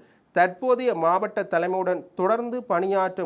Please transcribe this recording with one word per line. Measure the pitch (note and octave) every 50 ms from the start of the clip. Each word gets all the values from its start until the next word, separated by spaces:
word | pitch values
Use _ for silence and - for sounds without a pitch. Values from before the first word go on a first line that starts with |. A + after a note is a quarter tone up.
| - _ _ _ _ _ -
தற்போதைய | F3 F3 F3+ F3+ - B3+ B3+ B3 A#3+ B3+ B3 G#3 E3+ E3
மாவட்ட | E3 F3 F#3+ G#3+ G#3 G#3+ G#3+ G3 F#3+ -
தலைமையுடன் | E3+ F3 F3+ F#3 F#3+ F#3 F3+ F3+ E3+ - - _ -
தொடர்ந்து | F3+ F#3+ A3 A#3 A#3+ A#3+ A#3 B3+ A#3+
பணியாற்ற | - F#3+ E3+ F3+ F#3+ G3 G3 F#3+ F#3 F#3 F#3+ F3+